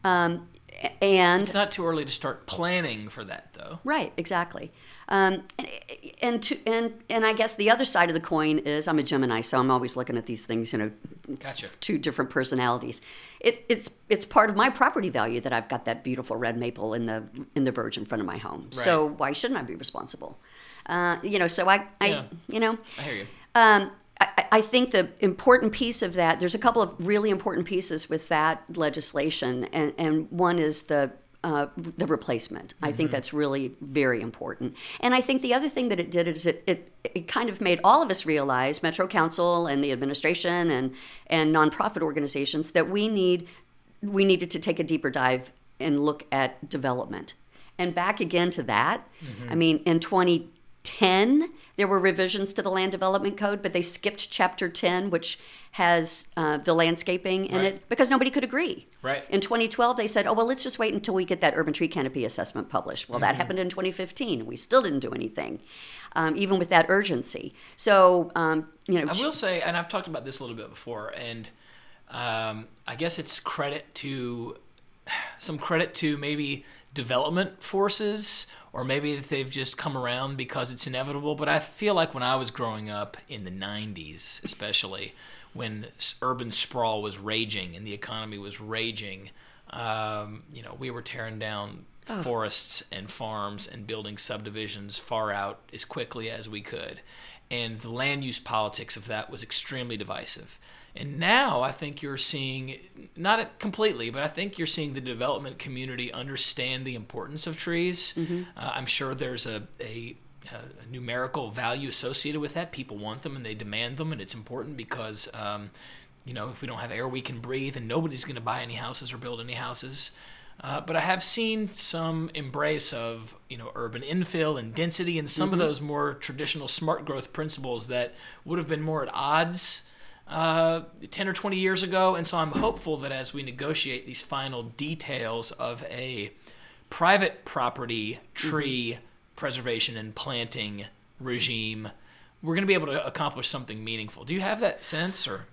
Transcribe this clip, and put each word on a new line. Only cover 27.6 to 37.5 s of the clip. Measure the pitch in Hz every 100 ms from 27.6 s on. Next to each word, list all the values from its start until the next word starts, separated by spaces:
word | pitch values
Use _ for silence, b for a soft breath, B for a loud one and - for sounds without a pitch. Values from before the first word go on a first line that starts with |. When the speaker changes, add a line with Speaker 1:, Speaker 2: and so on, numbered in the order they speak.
| 170
Speaker 1:
pieces | 185 - 156 -
with | 156 -
that | 160 156 160 - 170
legislation, | 151 156 - 143 156 - 127 123 120
and, | 160 147 -
and | 160 156 156
one | 170 180 175
is | 156 151
the, | - 147 135 - _ -
uh, | 170 147 143 -
the | 165 - 151
replacement. | 156 - 117 - - - -
I | 147
think | 120 151
Speaker 2:
Mm-hmm. |
Speaker 1:
that's | 135 -
really | 147 147 139 131 131
very | 143 139 131 120
important. | 117 - - 104 127 B B B
And | 247
I | 254
think | 254 262
the | 254
other | 247 294
thing | 269 247
that | -
it | -
did | 175 170
is | 156 170
it, | 165 -
it, | 175 - -
it | - 180 170
kind | -
of | 233